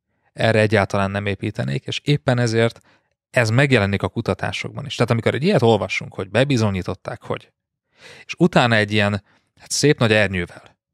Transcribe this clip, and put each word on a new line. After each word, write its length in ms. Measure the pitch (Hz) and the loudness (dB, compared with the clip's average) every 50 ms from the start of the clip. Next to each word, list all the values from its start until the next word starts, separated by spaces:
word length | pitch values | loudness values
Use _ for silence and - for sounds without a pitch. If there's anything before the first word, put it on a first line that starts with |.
| _ _ _ _ _ _ - | _ _ _ _ _ _ -8
Erre 260 | - 123 113 110 110 | -2 0 2 4 4
egyáltalán 520 | 107 104 110 101 98 - - 101 98 98 | 4 4 4 2 2 2 -2 -2 -2 -2
nem 140 | 98 101 101 | -4 -4 -4
építenék, 600 | 101 98 - - 107 - - 123 135 139 135 - | -4 -6 -6 -6 -8 -6 -6 -6 -4 -6 -6 -6
és 160 | - - - - | -8 -10 -6 -2
éppen 360 | - 147 143 - 131 123 120 | -2 -2 0 0 0 0 0
ezért 400 | 120 117 110 113 113 117 - - _ _ _ _ _ _ _ _ _ _ | 0 0 0 0 0 0 -2 -6 _ _ _ _ _ _ _ _ _ _
ez 200 | - 127 117 110 | -2 0 0 2
megjelenik 540 | 113 127 147 139 127 110 98 98 101 95 - | 2 2 2 4 4 4 2 2 0 -2 -2
a 40 | - | -4
kutatásokban 800 | - 120 - - 95 - - 104 104 - - 113 110 113 139 | -4 -4 -4 -4 -4 -4 -4 -8 -8 -8 -10 -12 -12 -12 -12
is. 100 | 135 - | -8 -4
Tehát 160 | - 123 113 | -2 0 0
amikor 220 | 120 113 - 110 101 | 0 0 0 -2 -2
egy 100 | 117 147 | 0 0
ilyet 180 | 196 208 147 | 0 2 4
olvasunk, 520 | 120 113 113 98 95 95 - - - - - | 4 4 4 4 2 -4 -6 -8 -10 -10 -10
hogy 160 | - 98 98 | -12 -10 -4
bebizonyították, 960 | - 120 135 147 135 113 110 104 98 92 85 - 95 - - - 120 - - | 0 0 0 2 0 0 0 0 -2 -2 -4 -6 -8 -10 -10 -14 -14 -12 -10
hogy, 280 | - - - - _ _ _ _ _ _ _ _ _ _ _ - - - - - | -10 -10 -10 -12 _ _ _ _ _ _ _ _ _ _ _ -20 -20 -20 -20 -16
és 80 | - - - | -10 -4 0
utána 380 | 170 180 - 170 127 117 117 | 0 2 4 2 2 4 2
egy 160 | 107 107 104 | 2 2 2
ilyen, 320 | 107 107 101 101 104 101 - _ _ _ _ _ _ _ | 0 0 0 0 0 -4 -6 _ _ _ _ _ _ _
hát, 120 | - - | -14 -8
szép 280 | - - - 147 151 - | -4 0 2 2 2 2
nagy 120 | 123 110 | 2 2
ernyővel 680 | 110 107 104 95 95 90 87 - - - - - _ _ _ _ | 4 2 2 0 -2 -4 -6 -8 -10 -18 -20 -20 _ _ _ _